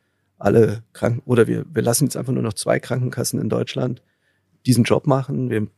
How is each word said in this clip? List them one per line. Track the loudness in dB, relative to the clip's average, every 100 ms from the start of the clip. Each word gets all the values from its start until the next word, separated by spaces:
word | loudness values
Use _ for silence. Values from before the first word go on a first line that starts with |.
| _ _ _ -2
alle | 4 4 4 0 -12
Kranken-, | -4 -2 -2
oder | 2 2 4
wir, | 0 -4
wir | -2
lassen | 0 0
jetzt | 0 -2
einfach | -4
nur | -4
noch | -4
zwei | -4 0 0
Krankenkassen | -2 -4 -4 -4 -4 -4
in | -2
Deutschland | -2 -4 -4 -6 -6 _ _ _ _ _ _ 2
diesen | 2
Job | 4 2 2
machen. | 0 -2 -6 -4
Wir | -4 -4